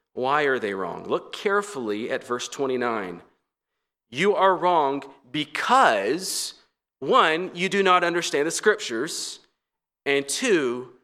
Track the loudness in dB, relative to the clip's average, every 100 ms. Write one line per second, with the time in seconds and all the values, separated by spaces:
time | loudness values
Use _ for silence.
0 | _ -6 -2 0 0 0 -2 -4 -6 -6
1 | -4 -6 -6 -6 -2 -2 -2 -6 -4 -4
2 | -4 -6 -4 -6 -6 -4 -2 0 0 -2
3 | -6 -10 -16 _ _ _ _ _ _ _
4 | _ -2 0 4 4 4 2 2 2 -2
5 | -8 -18 _ -6 -6 -4 2 6 6 4
6 | 0 -2 -4 -6 -8 -12 _ _ _ -8
7 | 2 4 4 2 -2 -4 0 2 4 4
8 | 4 0 0 0 0 0 2 2 0 -4
9 | -6 -6 -10 -12 _ _ _ _ _ _
10 | -2 -2 -2 -2 2 2 2 -4 -8 -18